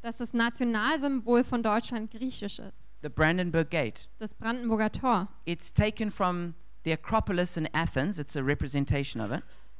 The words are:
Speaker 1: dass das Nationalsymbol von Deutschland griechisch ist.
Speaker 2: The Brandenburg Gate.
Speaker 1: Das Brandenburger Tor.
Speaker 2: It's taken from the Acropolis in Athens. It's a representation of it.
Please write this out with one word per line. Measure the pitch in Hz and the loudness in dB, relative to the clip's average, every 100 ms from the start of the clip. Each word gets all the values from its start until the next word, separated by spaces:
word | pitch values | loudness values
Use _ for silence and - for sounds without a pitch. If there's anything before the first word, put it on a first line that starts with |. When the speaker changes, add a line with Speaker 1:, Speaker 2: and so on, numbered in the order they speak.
Speaker 1:
dass | 233 226 | -8 -6
das | 233 | -2
Nationalsymbol | 233 233 240 240 220 226 311 277 269 220 240 | 2 2 2 0 2 2 2 2 0 4 4
von | 240 240 | 4 2
Deutschland | 226 214 - 240 214 | 2 2 0 -4 -6
griechisch | 226 254 - 202 - | -6 -6 -4 -6 -8
ist. | 190 - - - | -10 -12 -12 -8
Speaker 2:
The | 147 | -6
Brandenburg | - 156 180 180 160 156 | 4 4 4 2 2 2
Gate. | 165 120 - - - | 0 0 -4 -10 -8
Speaker 1:
Das | 220 - | -8 -4
Brandenburger | 220 247 240 220 214 | -4 -2 0 2 2
Tor. | - 262 214 190 - - | 2 2 2 2 -6 -6
Speaker 2:
It's | 170 - | -4 2
taken | - 214 214 214 | 4 4 2 -4
from | - 185 175 175 160 - - | 0 0 0 -4 -8 -12 -6
the | - | -2
Acropolis | 156 - 220 - 180 180 - | -2 2 0 2 2 2 0
in | 156 | 0
Athens. | 151 165 - 147 180 | 0 0 2 0 -2
It's | 147 147 | -4 -2
a | |
representation | 131 143 143 139 139 147 139 113 | 0 0 0 0 2 0 0 -4
of | 107 | -2
it. | 135 - - - | -4 -6 -12 -12